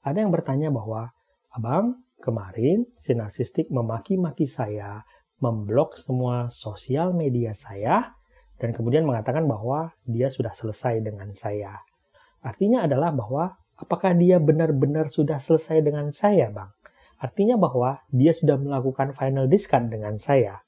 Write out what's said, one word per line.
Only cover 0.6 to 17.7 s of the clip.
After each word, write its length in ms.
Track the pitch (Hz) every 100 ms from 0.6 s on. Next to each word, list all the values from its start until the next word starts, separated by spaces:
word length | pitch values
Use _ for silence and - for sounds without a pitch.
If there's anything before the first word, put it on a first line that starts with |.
| 156
bahwa, 400 | 127 107 110 120 _ _ _ _
"Abang, 480 | - 113 151 233 247 _ _
kemarin 720 | - 113 92 92 123 196 240 _
si 160 | -
narsistik 560 | 117 107 - 120 - 160
memaki-maki 800 | 131 113 113 - 190 175 - 143
saya, 560 | - 107 104 101 104 - _ _ _
memblok 640 | 123 113 104 117 160 -
semua 480 | - 127 123 123 120
sosial 640 | - 110 95 - 131 180
media 400 | 175 151 120 117
saya, 640 | 107 - 101 107 190 247 _ _ _ _ _
dan 160 | 117
kemudian 320 | 110 117 143 160
mengatakan 400 | 117 107 135 160
bahwa 480 | 107 113 143 165 _
dia 320 | - 117 131
sudah 240 | 135 107 -
selesai 400 | 110 107 127 113
dengan 320 | 107 104 98 98
saya." 400 | 104 104 98 98 _ _ _ _ _ _
Artinya 480 | 127 - 202 247 170
adalah 240 | 131 170
bahwa, 480 | 147 104 135 180 - _
apakah 420 | _ - 175 190 175
dia 220 | 175 180
benar-benar 680 | 151 151 165 139 139 151 156
sudah 320 | - 147 147
selesai 400 | - 160 - 160
dengan 300 | 147 147 147
saya, 340 | - 208 202 117
Bang? 180 | 104 98 _ - _ _ _
Artinya 380 | 127 - 202 240
bahwa 400 | 165